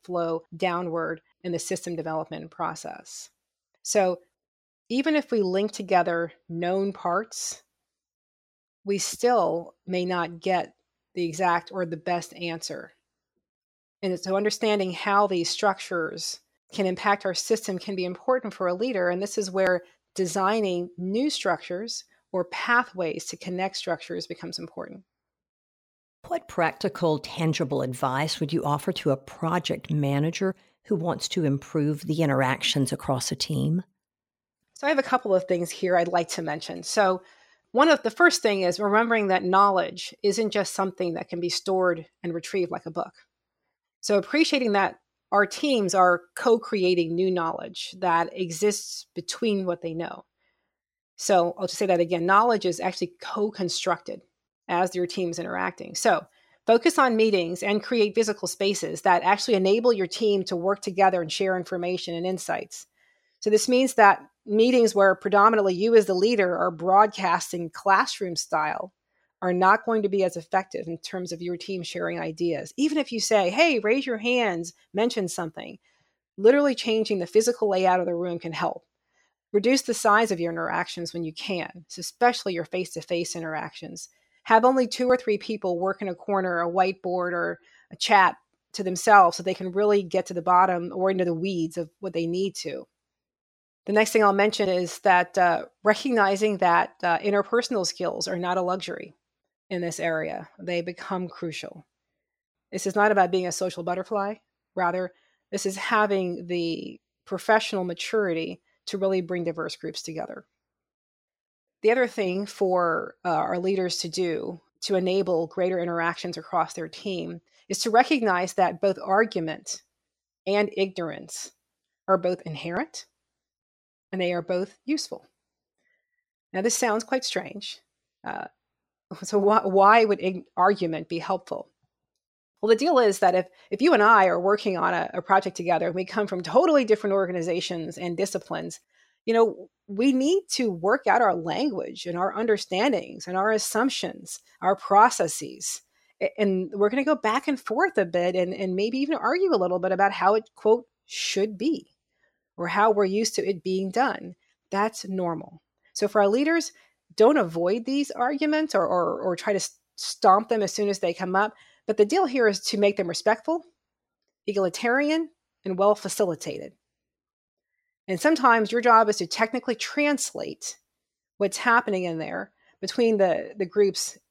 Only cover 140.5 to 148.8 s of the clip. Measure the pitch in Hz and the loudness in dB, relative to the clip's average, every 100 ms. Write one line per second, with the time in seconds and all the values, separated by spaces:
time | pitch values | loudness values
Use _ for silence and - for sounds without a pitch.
140.5 | - 233 175 190 - 214 214 220 170 165 | -4 -2 -2 0 0 2 4 4 2 -2
141.5 | 151 285 190 64 - 175 175 185 - 226 | -2 -2 -4 -8 -10 -8 -4 -4 -2 0
142.5 | 208 - 185 262 214 - - - 185 208 | -2 -2 0 0 0 -4 -14 -6 -2 0
143.5 | 214 - 220 254 - 180 - - - _ | 0 0 0 -2 -2 -8 -10 -16 -18 _
144.5 | _ 180 196 - 202 233 - 165 - 139 | _ 0 0 4 6 6 4 -2 -4 -10
145.5 | - - - - _ _ _ - - 202 | -10 -10 -10 -14 _ _ _ -6 0 0
146.5 | 185 185 202 208 254 277 302 214 240 - | 0 -4 0 0 2 0 0 0 0 -2
147.5 | 269 - 226 370 - 180 175 175 180 180 | -6 -4 -2 0 0 0 0 0 0 -2
148.5 | 190 190 185 | -2 -4 -2